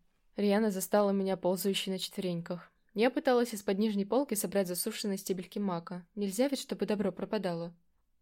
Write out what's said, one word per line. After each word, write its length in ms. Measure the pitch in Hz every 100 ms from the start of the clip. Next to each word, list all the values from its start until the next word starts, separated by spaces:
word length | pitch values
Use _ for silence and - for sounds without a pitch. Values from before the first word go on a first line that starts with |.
| _ _ _ -
Риана 320 | 202 202 220
застала 400 | 190 185 208 202
меня 240 | 196 190 185
ползающей 560 | 180 185 196 190 -
на 80 | 185
четвереньках. 720 | - - 180 170 170 175 - _ _
Я 180 | 196 240
пыталась 420 | 294 - 247 240
из-под 240 | 208 - 196
нижней 280 | 220 202 196
полки 300 | 233 285 208
собрать 340 | 185 196 180
засушенные 480 | 180 220 214 208 190
стебельки 420 | - 185 180 214
мака. 480 | 196 170 170 180 - 208
Нельзя 320 | 202 185 277
ведь, 140 | 269
чтобы 240 | - 190 202
добро 260 | 208 196
пропадало. 640 | 180 190 220 190 170 170 - _ _ _ _